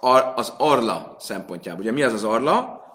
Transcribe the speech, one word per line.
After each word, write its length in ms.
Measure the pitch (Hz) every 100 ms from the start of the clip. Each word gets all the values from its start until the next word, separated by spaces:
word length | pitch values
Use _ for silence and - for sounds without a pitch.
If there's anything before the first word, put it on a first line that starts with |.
ar-, 320 | 127 131 127 -
az 160 | 113 -
arla 580 | 151 135 110 87 - -
szempontjából? 640 | - 95 90 87 90 87
Ugye 120 | 107
mi 100 | 139
az 100 | 131
az 120 | 110
arla? 580 | 107 113 139 220 262 - -